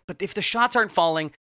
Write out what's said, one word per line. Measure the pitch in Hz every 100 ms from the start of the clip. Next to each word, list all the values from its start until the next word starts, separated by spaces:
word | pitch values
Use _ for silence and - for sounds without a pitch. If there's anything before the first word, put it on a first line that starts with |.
| -
but | 175
if | 185
the | -
shots | - 233 240 247
aren't | 214
falling | - 165 160 151 - _